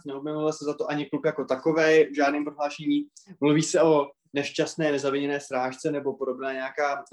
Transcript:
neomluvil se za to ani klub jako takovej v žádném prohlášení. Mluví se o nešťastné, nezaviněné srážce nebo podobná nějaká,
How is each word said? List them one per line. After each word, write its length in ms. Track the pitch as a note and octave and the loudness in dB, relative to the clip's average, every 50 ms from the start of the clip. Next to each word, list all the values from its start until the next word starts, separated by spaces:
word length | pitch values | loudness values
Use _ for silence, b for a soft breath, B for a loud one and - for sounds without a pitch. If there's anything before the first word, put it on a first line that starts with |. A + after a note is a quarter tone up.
| - | -8
neomluvil 460 | D3 C3+ C#3 C#3 D3+ D3+ D3+ D3+ D#3 D#3 | -10 -10 -8 -6 -6 -4 -2 -2 -2 -2
se 120 | - C#3+ | -2 -6
za 100 | D3 D3 | -6 -4
to 160 | D3+ D#3 - | -4 -4 -4
ani 160 | D3+ D3 D3 | -4 -4 -4
klub 180 | - - C#3 - | -4 -6 -2 -2
jako 200 | D#3 D3+ - C3 | -2 -2 -2 -2
takovej 640 | - - C3 - E3 D#3 D#3+ D#3+ D#3 D#3 D#3+ D3+ C#3+ C#3 | -2 -4 0 0 0 2 4 4 6 6 6 6 4 4
v 40 | |
žádném 280 | C#3+ C#3+ C#3 D3 D3 D3 | 2 2 2 2 0 -4
prohlášení. 580 | D3 D3 - D3 C#3+ C#3+ - D#3 D3 D3 D3 D3 - _ B B G3 F#3 - | -6 -4 -4 -4 -4 -4 -4 -2 0 0 0 0 -4 _ B B -20 -6 0
Mluví 220 | C#3+ D3 D3 D#3 D#3+ | 2 4 4 4 2
se 200 | - - F3 D#3 | 2 2 4 6
o 240 | E3 D#3 D3 C#3 - - _ _ _ - | 6 6 4 2 0 -6 _ _ _ -4
nešťastné, 600 | C#3+ C#3 - - - D#3 D3 - - D#3+ D3+ D3 | -4 -4 -2 -2 -2 -2 -2 -2 -2 0 0 0
nezaviněné 480 | C#3 C3+ C#3 C3+ C#3 C#3+ C#3+ C#3+ C#3+ | 0 0 0 -2 0 -2 -2 -2 -4
srážce 500 | C#3 - C3+ B2+ B2+ B2+ B2+ - - D#3+ | -4 -4 -4 -4 -2 -4 -6 -6 -4 -4
nebo 260 | D3+ D3 C3 C#3 C3 | -4 -2 -4 -4 -4
podobná 360 | - C3+ C3 B2 C3 C3+ C3+ C3+ | -4 -4 -6 -4 -4 -6 -6 -6
nějaká, 520 | C3 C3 C3+ C3+ - D3 C#3+ C#3 C#3 - - | -6 -6 -6 -4 -2 -2 -2 -2 -4 -6 -8